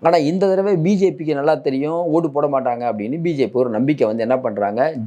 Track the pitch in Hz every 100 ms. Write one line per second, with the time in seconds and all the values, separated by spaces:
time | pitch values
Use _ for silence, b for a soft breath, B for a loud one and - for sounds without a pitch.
0 | 165 170 147 185 196 190 196 180 165 202
1 | 190 143 156 143 147 151 143 131 147 170
2 | 175 160 160 139 147 135 123 120 120 107
3 | 104 160 170 147 113 123 127 110 135 143
4 | 113 113 113 127 127 104 101 107 147 151